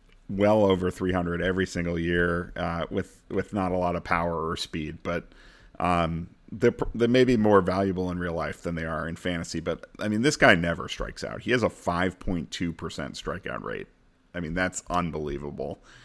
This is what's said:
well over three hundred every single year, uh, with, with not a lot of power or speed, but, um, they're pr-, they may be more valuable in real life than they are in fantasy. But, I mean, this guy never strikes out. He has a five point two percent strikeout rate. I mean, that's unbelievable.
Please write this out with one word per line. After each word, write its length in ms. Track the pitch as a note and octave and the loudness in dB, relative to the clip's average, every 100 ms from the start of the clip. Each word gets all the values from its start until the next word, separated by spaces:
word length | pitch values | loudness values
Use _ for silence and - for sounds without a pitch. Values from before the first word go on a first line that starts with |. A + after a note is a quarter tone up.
| _ _ - | _ _ -8
well 340 | G2 G#2 A2 | 2 4 6
over 260 | G2 F#2 F2+ | 4 4 0
three 220 | - F#2 | 0 0
hundred 300 | F2+ F2 E2+ | 0 0 -2
every 240 | F2+ F#2 F#2 | 0 0 -2
single 320 | F2 E2+ F2 | -2 -2 -2
year, 540 | E2+ F2 F2 E2+ F2 - | 0 2 2 0 -4 -6
uh, 300 | F2 E2+ D#2 | -4 -4 -4
with, 320 | G2+ F#2 - - | -4 -6 -10 -6
with 220 | G2 - | -4 -2
not 200 | G#2 F#2 | -2 0
a 40 | F2+ | 0
lot 180 | F2 | 0
of 80 | E2+ | -2
power 460 | - F2 E2+ E2 D#2+ | 0 0 0 -2 -4
or 80 | E2 | -4
speed, 400 | - E2 D2+ D#2+ | -6 -6 -8 -8
but, 220 | F2+ E2+ - - - - - - | -6 -6 -6 -16 -20 -20 -16 -4
um, 500 | F2+ F2 E2 E2 F2 - - | 0 2 0 -2 -8 -14 -16
they're 220 | A2 A#2+ | 0 2
pr-, 120 | - F#2+ | 2 -2
they 140 | A2+ A#2 | 2 4
may 160 | B2+ | 6
be 120 | B2+ A#2+ | 6 6
more 240 | G#2+ G2+ | 8 6
valuable 500 | F2+ F#2 G2 F2+ F2+ | 6 2 0 0 -2
in 80 | F2 | -2
real 140 | F2 | -4
life 300 | E2 D2+ - | -4 -4 -6
than 120 | F2 | -6
they 100 | E2 D#2+ | -4 -4
are 200 | D#2 D#2+ | -4 -4
in 100 | E2+ | -4
fantasy. 440 | F2+ E2+ E2 E2 | -4 -4 -4 -6
But, 240 | E2+ D#2+ - - | -4 -6 -8 -6
I 80 | G#2+ | -2
mean, 140 | G#2+ | 2
this 140 | C#3+ - | 2 6
guy 180 | C#3 | 6
never 340 | F2+ E2+ E2+ - | 6 4 -2 -6
strikes 340 | - - - | -8 -8 -8
out. 180 | G#1+ - | -10 -6
He 80 | G#2 | 0
has 120 | B2 | 2
a 60 | G#2+ | 2
five 500 | - - E2+ F#2 - | 0 -2 0 0 -2
point 320 | - F2 - | -2 -2 -4
two 220 | - F2 | -4 -4
percent 420 | D#2+ E2 - C2+ - | -4 -8 -8 -10 -8
strikeout 460 | - F2+ - A#1+ | -8 -8 -8 -8
rate. 260 | G#1+ G1+ G1+ _ _ _ _ | -8 -8 -10 _ _ _ _
I 60 | F2 | -8
mean, 140 | D#2+ | -4
that's 280 | E2+ F#2 - - | -2 -2 -4 -4
unbelievable. 880 | F2 E2+ D#2 D2 C#2+ D2 C#2 C#2+ - - - | -2 -2 -4 -6 -6 -8 -8 -8 -10 -16 -20